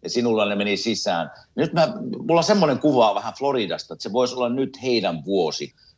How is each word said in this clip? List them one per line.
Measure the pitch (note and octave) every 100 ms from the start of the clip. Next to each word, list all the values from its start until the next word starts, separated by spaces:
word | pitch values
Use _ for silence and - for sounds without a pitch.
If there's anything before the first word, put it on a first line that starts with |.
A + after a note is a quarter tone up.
ja | F2
sinulla | A#2+ A#2+ A2 G2+
ne | G2+
meni | G#2 G2
sisään. | A2+ G#2 G2+ E2+ D#2 - - -
Nyt | D#3
mä, | E3 D#3 - - - -
mulla | E3
on |
semmoinen | D#3+ - D#3 B2
kuva | D3+ C3 A2 G2+
vähän | A2 -
Floridasta, | C#3 C3 F#2+ E2 -
että | E2
se | B2
voisi | A2 B2 B2+
olla | A#2+
nyt | B2+ C3+ -
heidän | C3 A#2+ F#2+ E2 D2
vuosi. | G2 D#2+ - - _ _